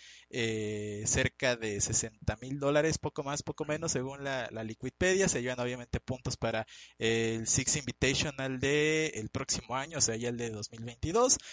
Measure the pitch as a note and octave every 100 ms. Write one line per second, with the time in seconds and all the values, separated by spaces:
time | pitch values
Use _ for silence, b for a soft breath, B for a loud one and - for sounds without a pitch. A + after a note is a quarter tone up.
0 | b b b B2+ A2+ A2 G#2+ G#2+ G#2 G#2
1 | G#2 C3 B2+ - C3 A#2+ A2 G2+ - A2+
2 | A2+ - - A#2+ C3 C#3+ C#3 D3 D#3+ D#3
3 | D3+ - C#3 C#3+ - - D3+ D3+ E3 C3+
4 | C3 C#3 C#3 C3 A#2 A2 A2 A2 B2+ -
5 | F3+ F#3+ F#3 C3 B2 B2 B2 B2 A#2+ B2+
6 | - B2+ B2+ - A2+ A2+ - b b b
7 | A2+ A2+ A2+ A2+ A2 - B2+ D3+ B2+ -
8 | B2+ C#3 D#3 C3+ C3+ B2+ C#3 D3 D3+ D#3
9 | D#3 - G#2+ - C3+ - - B2+ D3 D#3
10 | A#2+ A2 A#2+ A#2+ A#2 G#2+ G#2+ A2+ A#2 A#2
11 | D3+ G#3 B3 - B